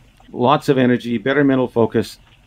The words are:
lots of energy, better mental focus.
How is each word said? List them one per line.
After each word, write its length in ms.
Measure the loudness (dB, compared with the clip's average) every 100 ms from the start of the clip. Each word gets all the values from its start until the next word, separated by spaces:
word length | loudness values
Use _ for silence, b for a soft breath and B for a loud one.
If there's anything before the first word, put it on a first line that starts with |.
| -20 _ -18
lots 380 | -2 0 0 0
of 80 | 0
energy, 400 | 2 0 -2 -6
better 260 | -2 0
mental 240 | 2 0 -2
focus. 520 | 0 0 0 -4 -10 _ _